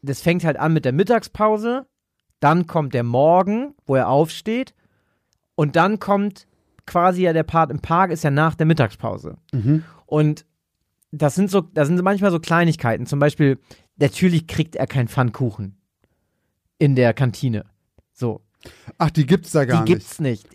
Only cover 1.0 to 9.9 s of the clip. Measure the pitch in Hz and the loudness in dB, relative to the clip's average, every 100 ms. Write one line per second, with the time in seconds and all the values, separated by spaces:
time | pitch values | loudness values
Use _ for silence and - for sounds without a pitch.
1 | 202 226 - - 214 214 233 254 262 _ | 2 0 -2 -2 0 0 -4 -6 -8 _
2 | _ _ _ _ 147 175 165 165 139 127 | _ _ _ _ 2 2 0 -4 -4 -4
3 | 120 123 156 180 190 220 285 - - 135 | -2 2 4 4 2 -4 -6 -10 -2 -2
4 | 104 139 160 - 220 240 269 _ _ _ | 2 0 0 -4 -6 -6 -6 _ _ _
5 | _ _ _ _ _ - 147 165 185 214 | _ _ _ _ _ -2 0 2 0 0
6 | - 202 202 - _ _ _ _ - 175 | -2 -2 -2 -8 _ _ _ _ -6 0
7 | 180 180 175 160 160 170 156 147 - 170 | 2 2 2 0 0 0 0 -2 -2 0
8 | 190 156 151 143 160 156 160 160 110 - | 0 0 0 0 0 2 2 2 0 -2
9 | 113 95 - - _ 131 113 156 160 | -8 -8 -12 -18 _ -2 0 0 -2